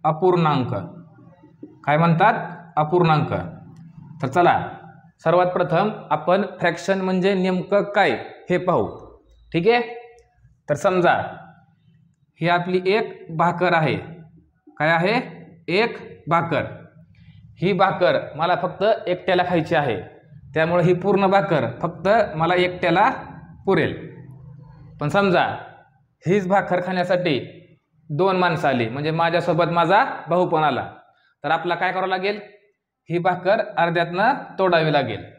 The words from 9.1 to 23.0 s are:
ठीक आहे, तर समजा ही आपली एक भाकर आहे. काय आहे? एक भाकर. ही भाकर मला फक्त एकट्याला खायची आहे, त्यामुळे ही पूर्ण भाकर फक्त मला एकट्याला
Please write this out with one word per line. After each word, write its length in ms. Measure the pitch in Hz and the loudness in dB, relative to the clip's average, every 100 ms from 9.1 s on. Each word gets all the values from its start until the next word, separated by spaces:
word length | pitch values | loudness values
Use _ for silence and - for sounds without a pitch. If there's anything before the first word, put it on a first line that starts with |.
| - _ _ _ | -20 _ _ _
ठीक 160 | 165 180 | 0 2
आहे, 120 | 240 226 - - - _ _ _ _ - | 2 -2 -10 -18 -20 _ _ _ _ -6
तर 60 | |
समजा 480 | 147 196 185 170 113 90 - - - _ _ _ _ _ _ _ _ | -2 0 2 2 2 -4 -12 -20 -20 _ _ _ _ _ _ _ _
ही 80 | 165 | 0
आपली 340 | 175 180 185 185 | 0 2 0 2
एक 500 | 208 - - - 160 | 0 -2 -10 -12 0
भाकर 360 | 170 175 175 | 0 2 2
आहे. 500 | 165 151 104 - - - - _ _ - _ | 2 2 -2 -6 -18 -20 -20 _ _ -20 _
काय 120 | 151 | 0
आहे? 300 | 165 180 240 247 - - - - | 2 2 -2 -4 -16 -20 -18 -4
एक 540 | 180 226 - - - - | 0 0 -4 -16 -16 0
भाकर. 360 | 165 165 143 - - - - - - - - - - | 0 0 -2 -4 -10 -20 -20 -20 -20 -20 -20 -20 -4
ही 120 | 175 | -2
भाकर 460 | 190 190 156 170 135 - 143 | 2 2 4 2 2 -4 -4
मला 200 | 170 175 | -2 0
फक्त 280 | 180 - 202 214 - | -2 0 0 0 -2
एकट्याला 360 | 180 - 180 180 | -4 0 0 2
खायची 260 | 175 156 | 0 0
आहे, 260 | 165 139 101 - - _ - - | 0 0 -4 -8 -20 _ -20 -6
त्यामुळे 300 | 156 160 175 | -2 0 2
ही 100 | 170 | 2
पूर्ण 320 | 175 190 196 196 | 2 2 2 4
भाकर 380 | 196 196 156 117 - | 2 2 0 -2 -6
फक्त 260 | 170 - 190 226 202 156 | -8 -4 2 2 2 -2
मला 180 | 165 | 0
एकट्याला 560 | 180 180 175 180 170 | 2 0 -2 0 2